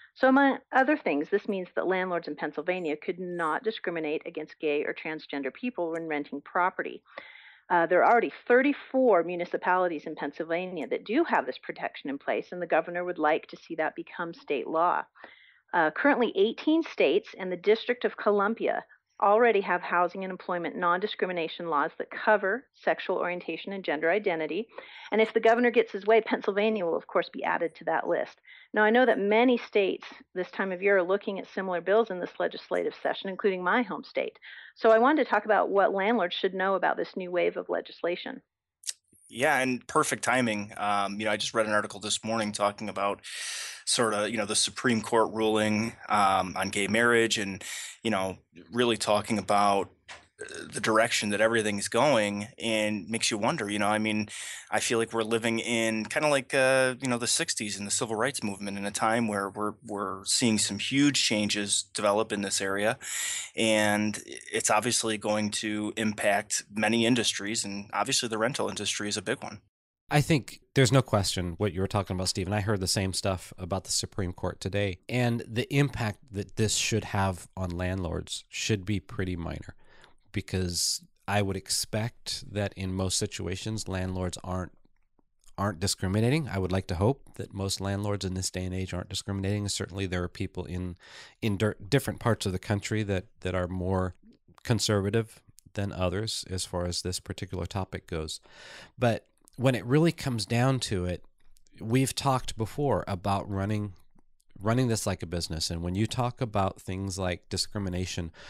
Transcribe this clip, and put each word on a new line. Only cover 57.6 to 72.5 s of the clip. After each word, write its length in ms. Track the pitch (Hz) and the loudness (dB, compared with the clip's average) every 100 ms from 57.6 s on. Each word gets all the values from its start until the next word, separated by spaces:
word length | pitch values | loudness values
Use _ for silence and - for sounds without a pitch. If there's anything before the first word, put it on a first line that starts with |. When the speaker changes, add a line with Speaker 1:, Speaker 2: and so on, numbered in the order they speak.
| 107 98 | -4 -6
Speaker 2:
and 80 | 101 | -4
the 40 | |
civil 240 | - 117 | -2 -2
rights 280 | 107 123 139 | 0 -2 -2
movement 340 | 107 98 101 101 | -6 -6 -8 -6
in 80 | |
a 60 | 101 | -6
time 360 | 101 113 113 117 | 0 2 2 2
where 220 | 101 98 | 0 -2
we're, 260 | 104 104 - | -4 -6 -6
we're 400 | 113 101 98 95 98 | -10 -6 -6 -6 -2
seeing 320 | - 120 107 | 2 4 4
some 200 | - 101 | 0 -2
huge 460 | - 135 143 135 | -2 2 4 4
changes 600 | - 107 104 104 101 - - | 2 2 0 0 0 -2 -2
develop 360 | - 104 101 107 | -2 2 2 2
in 120 | 104 | -2
this 180 | 98 - | -2 -2
area. 380 | 98 98 104 131 - - - - - - | -2 0 0 -2 -6 -6 -4 -6 -8 0
And 680 | 113 107 107 104 107 101 - | 2 4 4 2 0 -4 -10
it's 440 | 62 - 110 - | -16 -6 -2 2
obviously 460 | 107 120 113 113 107 | 2 2 0 -2 -2
going 340 | 107 107 104 - | 0 0 0 -2
to 320 | 107 107 104 - | -4 -4 -4 -2
impact 640 | 110 104 107 101 107 - - | -2 0 2 0 0 -6 -6
many 360 | 104 107 117 113 | -2 0 4 4
industries, 580 | 123 104 - 101 113 | 4 2 -2 -4 -4
and 260 | 101 101 101 | -6 -8 -6
obviously 360 | - 135 131 117 | -4 0 0 -2
the 100 | 107 | -2
rental 300 | 113 147 101 | -2 -2 -4
industry 400 | 98 101 - 104 | -4 -6 -4 -4
is 80 | 104 | -4
a 60 | |
big 200 | 95 135 | -4 -6
one. 180 | - - _ _ _ _ - | -8 -14 _ _ _ _ -2
Speaker 3:
I 120 | 147 | 0
think 380 | - 156 - - _ | 4 2 0 -18 _
there's 160 | - 127 | 4 6
no 120 | 135 | 6
question 500 | - 107 95 - 87 85 | 4 2 2 -2 -4 -2
what 160 | 104 | -2
you 80 | 85 | 0
were 40 | 95 | 0
talking 300 | 104 92 92 | 0 -2 -2
about, 120 | 95 | -2
Steve, 180 | - | -2
and 80 | 90 | -2